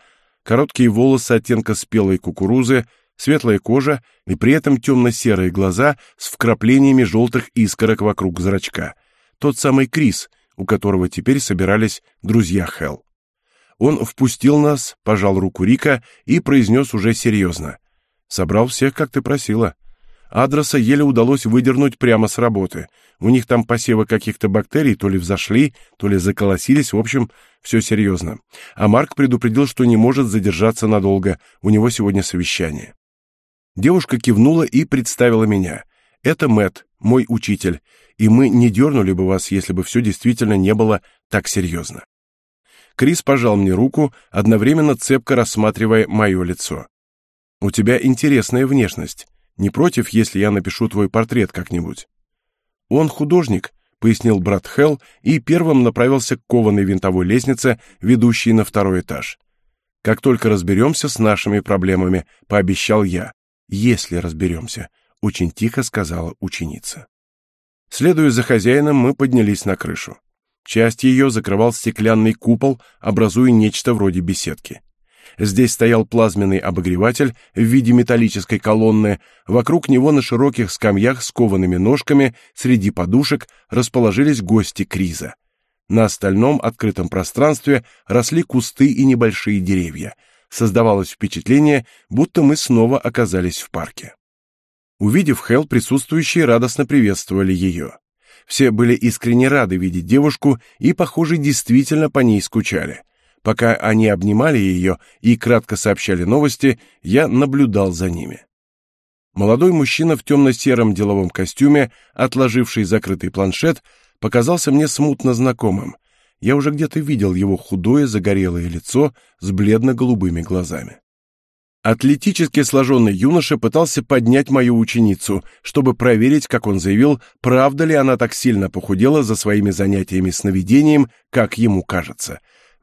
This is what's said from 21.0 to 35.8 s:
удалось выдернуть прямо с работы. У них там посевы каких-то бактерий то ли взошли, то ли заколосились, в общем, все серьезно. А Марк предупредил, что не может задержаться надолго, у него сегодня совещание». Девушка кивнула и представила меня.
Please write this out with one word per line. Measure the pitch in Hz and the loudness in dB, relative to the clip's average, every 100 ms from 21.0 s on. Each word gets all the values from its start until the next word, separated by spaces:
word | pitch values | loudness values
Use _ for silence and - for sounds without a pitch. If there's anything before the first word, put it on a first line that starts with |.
удалось | 147 120 117 139 110 | 2 2 2 0 2
выдернуть | 123 123 127 143 - | 2 2 2 0 0
прямо | 123 110 107 | 2 2 0
с | - | 0
работы. | 120 101 92 92 - _ _ _ | -2 -2 -4 -8 -14 _ _ _
У | 101 | 0
них | 127 117 | 2 2
там | 120 117 | -2 0
посевы | 117 - 110 107 | -2 0 0 0
каких-то | 107 - - 107 | -2 -4 -4 -2
бактерий | 104 - 151 143 101 | -2 -2 0 0 0
то | 98 | -2
ли | 95 | -2
взошли, | 85 98 - 110 143 - _ _ | -4 -6 -2 0 0 -4 _ _
то | 101 | -2
ли | 98 | 0
заколосились, | 90 101 101 92 - 143 139 | -2 -2 -2 -2 0 -2 0
в | 101 | -4
общем, | 110 135 113 _ _ _ | -4 -4 -4 _ _ _
все | - 113 | -4 -2
серьезно. | 107 107 101 90 85 73 _ - - - | 0 -2 0 -2 -6 -14 _ -20 -20 -2
А | 104 | 2
Марк | 113 156 - | 2 0 -2
предупредил, | 135 120 120 113 143 | 0 0 0 0 -2
что | - 120 | 0 2
не | 110 | 4
может | 117 131 120 | 4 2 0
задержаться | 107 98 82 107 110 107 | 0 -2 0 -2 0 0
надолго, | 107 95 98 95 85 _ _ | 0 2 0 -2 -6 _ _
у | 104 | 0
него | 107 117 | 2 2
сегодня | 117 101 98 | 0 -2 -2
совещание». | - 90 87 - 82 73 - _ _ _ _ _ _ _ _ - | -4 -6 -6 -6 -6 -8 -14 _ _ _ _ _ _ _ _ -2
Девушка | 120 180 - 120 | 2 2 0 -4
кивнула | 123 107 127 165 | 0 4 4 4
и | 143 127 165 | 0 0 0
представила | 135 117 - 123 113 110 | -2 -4 0 2 2 2
меня. | 101 90 78 | 0 -2 -8